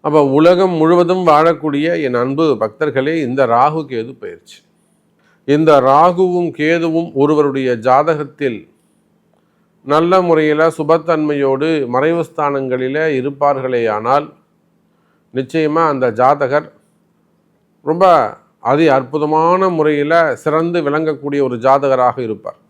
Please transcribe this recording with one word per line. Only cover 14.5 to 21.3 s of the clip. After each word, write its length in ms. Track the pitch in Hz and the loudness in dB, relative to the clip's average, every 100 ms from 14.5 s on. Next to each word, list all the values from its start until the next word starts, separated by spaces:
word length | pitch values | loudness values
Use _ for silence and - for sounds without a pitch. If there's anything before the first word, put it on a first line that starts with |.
| _ _ _ _ _ _ _ _ 127 | _ _ _ _ _ _ _ _ -8
நிச்சயமா 440 | 131 160 151 156 165 | -6 -4 -2 0 0
அந்த 140 | 139 123 107 | 0 -2 2
ஜாதகர் 480 | 127 147 131 147 156 _ _ _ _ _ _ _ _ _ _ _ 143 | 2 2 0 -2 -4 _ _ _ _ _ _ _ _ _ _ _ -6
ரொம்ப 160 | 170 185 160 110 - _ _ - | 2 4 4 2 -6 _ _ -2
அதி 160 | 143 165 135 | 2 4 2
அற்புதமான 720 | 127 151 147 156 165 185 190 170 | 0 -6 -2 0 2 2 0 0
முறையில 360 | 151 147 147 170 160 117 | 0 0 0 2 0 -2
சிறந்து 340 | 156 156 170 175 143 | -2 -2 -2 -2 -2
விளங்கக்கூடிய 540 | 151 160 139 143 | -2 -4 -6 -6